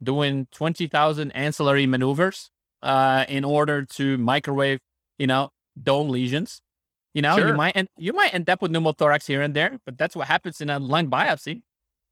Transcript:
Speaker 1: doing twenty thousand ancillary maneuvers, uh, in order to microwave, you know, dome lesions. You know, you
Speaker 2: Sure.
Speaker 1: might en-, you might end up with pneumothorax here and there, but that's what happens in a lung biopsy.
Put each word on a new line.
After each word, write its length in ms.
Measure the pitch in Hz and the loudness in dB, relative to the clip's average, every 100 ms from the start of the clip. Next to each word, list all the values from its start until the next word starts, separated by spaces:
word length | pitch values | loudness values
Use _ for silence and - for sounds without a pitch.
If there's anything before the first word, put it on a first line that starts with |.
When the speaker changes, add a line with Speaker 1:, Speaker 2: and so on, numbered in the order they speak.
Speaker 1:
doing 440 | 127 143 143 139 127 | -4 0 0 -2 -6
twenty 340 | - 160 165 165 | -4 -4 -4 -2
thousand 460 | 151 156 151 147 | 2 2 0 -6
ancillary 540 | 127 147 151 143 139 135 | -4 -4 0 2 4 2
maneuvers, 640 | 127 131 139 185 - - _ _ _ | 2 2 2 0 -2 -16 _ _ _
uh, 420 | 131 131 135 131 131 | 0 2 4 2 0
in 140 | 139 | -2
order 420 | 139 147 151 147 | 0 2 2 0
to 320 | 135 - 139 131 | -4 -4 -2 0
microwave, 600 | 120 143 143 139 139 135 _ _ _ - | 0 0 0 0 0 -2 _ _ _ -4
you 80 | 143 | 0
know, 240 | 131 139 _ _ - | 0 -2 _ _ -6
dome 260 | 143 139 147 | 0 0 0
lesions. 520 | 123 123 143 214 - _ _ _ _ _ | -2 -2 -4 -6 -12 _ _ _ _ _
You 80 | 151 | -2
know, 140 | 143 175 | 2 4
you 60 | |
Speaker 2:
Sure. 120 | 165 | 2
Speaker 1:
might 220 | 147 170 190 | 2 0 0
en-, 120 | 190 - | -4 -6
you 160 | 170 | -4
might 220 | 349 403 | 2 2
end 140 | 180 170 | 2 0
up 120 | 180 | 0
with 80 | 180 | 0
pneumothorax 560 | 165 160 151 151 147 - | 0 0 2 2 2 0
here 160 | 139 | -2
and 120 | 147 | -2
there, 260 | 147 180 262 | 0 -2 -4
but 140 | - 123 | -10 -6
that's 160 | 160 | -4
what 140 | 175 135 | -4 -2
happens 320 | 165 180 - | -2 -2 -8
in 100 | 147 | -6
a 80 | 143 | -4
lung 300 | 131 160 151 | -2 0 0
biopsy. 540 | 127 254 151 143 - _ _ _ _ _ | 0 0 -2 -6 -12 _ _ _ _ _